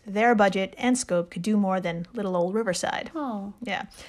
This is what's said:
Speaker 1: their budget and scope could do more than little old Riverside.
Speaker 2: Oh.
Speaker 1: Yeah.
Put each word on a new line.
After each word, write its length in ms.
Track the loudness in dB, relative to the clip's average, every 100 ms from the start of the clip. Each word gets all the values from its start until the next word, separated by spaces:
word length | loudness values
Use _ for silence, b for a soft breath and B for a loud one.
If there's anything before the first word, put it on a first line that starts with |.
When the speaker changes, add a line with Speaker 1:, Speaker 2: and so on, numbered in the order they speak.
Speaker 1:
their 300 | -6 2 4
budget 400 | 6 4 2 -2 -2
and 200 | 0 2
scope 320 | 2 0 0
could 120 | -2
do 140 | 0 2
more 240 | 2 0
than 260 | -2 -4 -6
little 220 | -6 -2 0
old 180 | 0
Riverside. 560 | 0 -2 -2 -2 -4 -6
Speaker 2:
Oh. 380 | -6 -6 -6 -8 -10
Speaker 1:
Yeah. 220 | -8 -6 -8 B